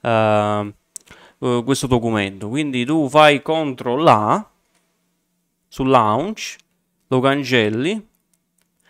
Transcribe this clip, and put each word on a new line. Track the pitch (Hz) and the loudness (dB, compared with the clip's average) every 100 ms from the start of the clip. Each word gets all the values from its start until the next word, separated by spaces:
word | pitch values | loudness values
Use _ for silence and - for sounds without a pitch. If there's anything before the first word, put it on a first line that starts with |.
eh, | 120 113 110 107 104 104 104 - _ - - - - _ | -2 0 2 2 0 -2 -6 -12 _ -20 -20 -20 -20 _
eh, | 131 123 | -2 -2
questo | 117 139 135 | -2 -2 0
documento. | 123 113 110 98 95 104 | 0 0 -2 -2 -6 -8
Quindi | 131 151 127 120 | -6 -4 -4 -2
tu | 160 139 | -2 0
fai | 147 151 143 | 6 6 4
control | - 160 151 127 123 127 160 | -2 -4 -4 -6 -4 0 4
A | 113 107 170 214 _ _ _ _ _ _ _ _ _ _ _ _ | 4 4 -2 -4 _ _ _ _ _ _ _ _ _ _ _ _
su | - 131 | -6 2
Launch, | 131 107 110 180 220 - - _ _ _ _ _ | 4 4 0 -4 -8 -12 -14 _ _ _ _ _
lo | 131 | 0
cancelli | 131 139 127 123 107 110 147 220 - _ _ _ _ _ _ _ _ | 0 0 0 0 0 -2 -4 -6 -10 _ _ _ _ _ _ _ _